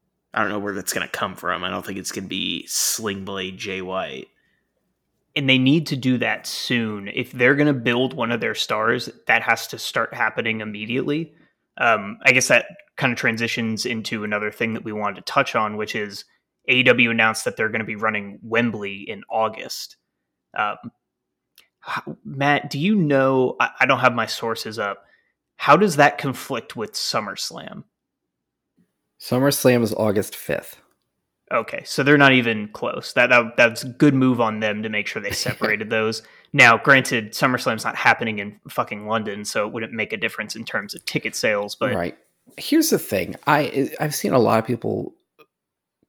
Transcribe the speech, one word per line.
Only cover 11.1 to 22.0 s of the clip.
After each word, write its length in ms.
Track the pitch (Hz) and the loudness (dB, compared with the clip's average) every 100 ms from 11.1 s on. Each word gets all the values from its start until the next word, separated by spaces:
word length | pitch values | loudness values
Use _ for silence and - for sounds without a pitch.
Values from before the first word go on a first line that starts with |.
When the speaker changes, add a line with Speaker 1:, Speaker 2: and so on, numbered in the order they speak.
| 151 160 _ _ _ _ - | -4 -6 _ _ _ _ -2
Speaker 2:
Um, 400 | 123 107 101 110 135 | 2 2 0 -2 2
I 60 | |
guess 160 | 127 123 | 4 4
that 180 | 120 - - _ - | 2 2 -12 _ -4
kind 180 | 135 | -2
of 40 | 117 | 0
transitions 680 | 127 113 117 - 113 110 - | -2 -2 -2 -2 -4 -4 -4
into 380 | 113 104 110 | -6 -6 -6
another 260 | 104 104 104 | -4 -4 -4
thing 240 | - 113 | -4 -4
that 100 | 110 | -4
we 80 | 113 | -6
wanted 240 | 107 104 101 | -6 -6 -6
to 160 | - | -4
touch 220 | 143 135 | -2 0
on, 240 | 120 107 104 | 0 -2 -4
which 160 | 107 | -6
is 320 | 117 104 101 - _ _ _ - | -6 -8 -10 -18 _ _ _ 0
A 60 | |
E 80 | 127 | 4
W 280 | 127 120 117 | 6 6 4
announced 360 | 113 110 110 - | 4 4 2 -2
that 100 | - | -2
they're 140 | 110 | -2
gonna 140 | 110 | -2
be 120 | 107 107 | -6 -4
running 440 | 110 107 101 104 | -2 -2 -6 -14
Wembley 640 | 113 113 120 107 101 98 - | -2 0 2 0 -6 -10 -12
in 160 | 101 - | -14 -6
August. 680 | 113 110 104 127 - - _ _ _ _ _ _ | -2 -2 -2 -12 -12 -14 _ _ _ _ _ _
Um, 220 | - 104 - 120 - _ _ _ _ _ _ _ _ - | -4 -4 -4 -12 -20 _ _ _ _ _ _ _ _ -10
h-, 260 | - | -10